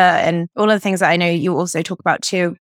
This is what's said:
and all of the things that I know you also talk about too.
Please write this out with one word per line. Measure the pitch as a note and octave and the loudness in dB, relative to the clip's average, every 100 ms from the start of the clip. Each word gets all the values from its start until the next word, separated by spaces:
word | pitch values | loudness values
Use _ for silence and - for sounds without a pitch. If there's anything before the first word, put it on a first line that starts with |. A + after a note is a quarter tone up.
| F3+ E3+ | 6 4
and | E3 E3+ E3+ - | 0 -2 -4 0
all | G#3+ | 2
of | |
the | G#3 | 2
things | G3 F#3 | 0 0
that | E3 | 2
I | E3+ | 2
know | F3 | 0
you | E3+ F3+ D3+ | 0 -2 -2
also | F3 E3 | -2 -4
talk | E3+ F3+ | -6 -4
about | F3 - | -4 -4
too. | - F#3 F3 F3 | -2 -2 -2 -4